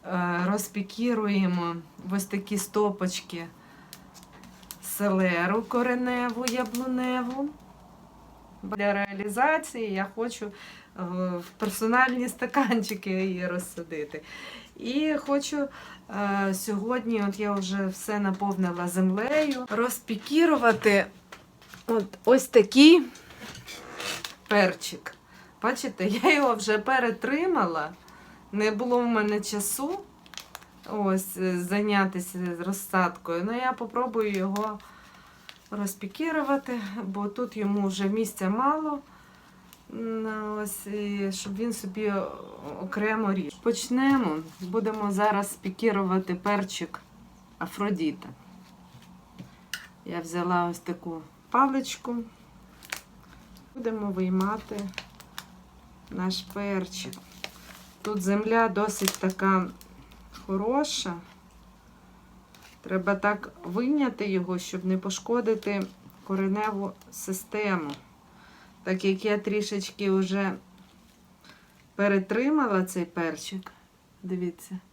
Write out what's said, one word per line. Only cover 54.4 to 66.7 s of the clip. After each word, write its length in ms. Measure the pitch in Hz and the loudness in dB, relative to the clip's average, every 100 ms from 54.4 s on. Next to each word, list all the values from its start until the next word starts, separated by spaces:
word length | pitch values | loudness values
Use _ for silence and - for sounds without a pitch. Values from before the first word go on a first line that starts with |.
| 196 214 - 208 196 - - - - - - - - - - - - | 0 -2 -6 -8 -8 -10 -16 -20 -18 -18 -18 -20 -20 -20 -20 -20 -12
наш 320 | 190 185 185 | -4 -4 -4
перчик. 720 | - 202 202 196 185 - - - - - - - - - - - | -8 -8 -4 -4 -4 -10 -12 -12 -18 -16 -16 -16 -20 -20 -20 -10
Тут 200 | 208 208 | -6 -2
земля 460 | 185 202 220 226 226 | 2 2 4 4 4
досить 480 | 190 214 196 190 - | 2 -2 0 -2 0
така 500 | 190 185 190 190 180 - - - - - - - - | -4 0 2 2 0 -8 -20 -20 -20 -20 -20 -18 -6
хороша. 680 | 190 214 269 294 - 196 170 180 - - - - - - - - - - - - - - - | -2 0 0 0 -4 -6 -8 -12 -20 -20 -20 -20 -20 -20 -20 -20 -20 -20 -20 -20 -20 -20 -18
Треба 340 | - 190 180 196 | -4 -2 0 0
так 360 | 202 208 - - | 0 -2 -6 -14
вийняти 680 | 175 180 247 302 269 - 208 | -6 -2 0 2 0 0 -2
його, 300 | 190 180 180 | 0 0 -4
щоб 260 | - 185 185 | -6 -6 0
не 120 | 185 | 0
пошкодити 840 | 196 190 - 240 220 220 208 202 190 - - - | -2 -6 -2 0 2 0 0 -2 -4 -10 -20 -20
кореневу 680 | - 190 196 202 214 | -4 -2 0 0 -2